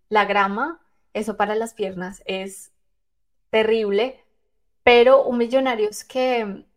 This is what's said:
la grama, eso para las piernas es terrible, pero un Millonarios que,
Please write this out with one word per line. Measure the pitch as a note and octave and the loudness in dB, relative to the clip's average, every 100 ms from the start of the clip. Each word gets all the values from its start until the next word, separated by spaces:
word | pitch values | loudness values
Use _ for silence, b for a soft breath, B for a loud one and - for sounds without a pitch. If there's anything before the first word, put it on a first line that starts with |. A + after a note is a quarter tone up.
| - | -4
la | G#3 G3+ | 0 0
grama, | G3+ G3 G#3 D4+ E4 _ _ _ | 0 0 -2 -6 -8 _ _ _
eso | G#3 A3 G3+ | -10 -6 -4
para | G3+ G#3+ | -4 -4
las | A3+ | -6
piernas | - F#3+ F3 F#3 - - | -8 -8 -8 -12 -12 -10
es | F#3+ F#3+ F#3+ - _ _ _ _ _ _ _ _ | -8 -10 -16 -20 _ _ _ _ _ _ _ _
terrible, | A3 A3 A3+ G#3 G3+ C4 - _ _ _ _ _ _ | 0 2 0 0 0 -2 -6 _ _ _ _ _ _
pero | - A#3+ A#3+ C4+ C4 | 4 6 8 6 4
un | A#3+ | -2
Millonarios | A#3 C4 C4 A3+ G#3+ G#3 | 0 0 0 -2 -4 -6
que, | - B3+ B3+ A#3+ G#3 F#3+ - | -10 -4 -2 -2 -4 -8 -16